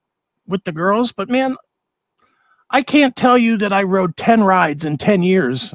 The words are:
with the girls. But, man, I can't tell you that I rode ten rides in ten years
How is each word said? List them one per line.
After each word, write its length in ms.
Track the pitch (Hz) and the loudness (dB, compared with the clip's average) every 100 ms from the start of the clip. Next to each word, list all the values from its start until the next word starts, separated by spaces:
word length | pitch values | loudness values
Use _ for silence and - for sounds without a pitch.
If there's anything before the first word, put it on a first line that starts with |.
| _ _ _ _ - | _ _ _ _ -8
with 160 | 190 | -8
the 80 | - | -6
girls. 400 | 156 190 208 240 | -4 -2 0 -2
But, 180 | - 196 | -6 -4
man, 260 | 247 262 262 _ _ _ _ _ _ _ _ _ _ _ | -2 -2 -6 _ _ _ _ _ _ _ _ _ _ _
I 100 | 262 | -2
can't 340 | 262 294 277 - | 2 2 2 2
tell 220 | 254 247 | 2 4
you 180 | 233 220 | 2 0
that 140 | 202 | 0
I 120 | 196 | -2
rode 340 | 190 190 180 - | 0 0 -2 -2
ten 260 | - 226 | 2 2
rides 400 | 196 185 165 147 | 4 2 0 -2
in 140 | 156 147 | -6 -4
ten 240 | 214 196 | 0 0
years 500 | 180 185 127 131 - | 2 2 0 -4 -8